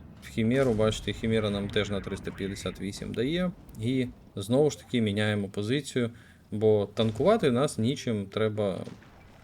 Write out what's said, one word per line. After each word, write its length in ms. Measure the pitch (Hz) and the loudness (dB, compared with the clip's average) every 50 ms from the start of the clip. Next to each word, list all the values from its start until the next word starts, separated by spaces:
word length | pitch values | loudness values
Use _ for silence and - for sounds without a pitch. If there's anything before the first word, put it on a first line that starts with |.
| - - - - | -20 -20 -20 -18
в 60 | - | -18
Хімеру, 460 | - - 120 110 113 123 139 135 127 110 | -8 -2 0 2 2 4 4 4 2 4
бачите, 400 | 104 110 110 107 - - 117 107 | 4 2 2 2 0 -4 -6 -6
Хімера 360 | - - 113 113 110 107 104 | -4 -2 0 2 2 2 0
нам 200 | 101 101 101 98 | -2 -2 -4 0
теж 200 | - 107 98 98 | 0 0 0 0
на 120 | 104 95 | -4 -6
триста 300 | 92 95 98 92 - 95 | -4 -6 -8 -6 -8 -10
п'ятдесят 500 | - - 101 95 101 - - 95 92 - | -6 -6 -6 -6 -6 -6 -8 -8 -8 -6
вісім 320 | 92 98 98 - 101 104 98 | -8 -8 -8 -8 -8 -6 -4
дає. 380 | 110 120 139 165 175 185 180 180 - - - - 110 | -2 -2 0 0 0 -2 -2 -4 -8 -16 -18 -10 -4
І 260 | 110 117 131 131 123 123 - - - - - | -2 0 0 0 -2 -2 -6 -14 -20 -12 -10
знову 340 | 107 98 104 123 139 151 143 | -8 -2 2 4 4 4 4
ж 100 | - - | 2 -2
таки 220 | - - - 120 | -8 -2 0 2
міняємо 460 | 110 104 98 107 107 107 104 104 98 | 2 2 2 2 2 2 2 0 -2
позицію, 600 | 95 - 101 104 110 131 147 147 - - 127 120 113 117 - - - - - - - | -4 -4 -4 -2 0 -2 -2 -2 -2 -2 0 0 -2 -4 -10 -20 -20 -20 -20 -12 -8
бо 380 | 104 104 110 110 107 104 101 98 - | -2 4 6 6 6 6 4 0 0
танкувати 580 | - 110 113 107 117 139 190 226 220 - 139 | 0 0 0 2 2 4 4 4 6 4 2
нас 260 | 120 123 147 147 - | 4 4 2 0 0
нічим, 480 | - 110 120 143 - - 123 113 104 98 | 0 0 0 0 -2 -4 -4 -2 -2 -4
треба, 540 | 95 - 104 110 110 104 107 104 98 90 - - - - - - - - - - - - - | -4 -2 0 0 0 0 0 0 0 -2 -4 -8 -10 -14 -16 -20 -20 -20 -20 -20 -20 -20 -20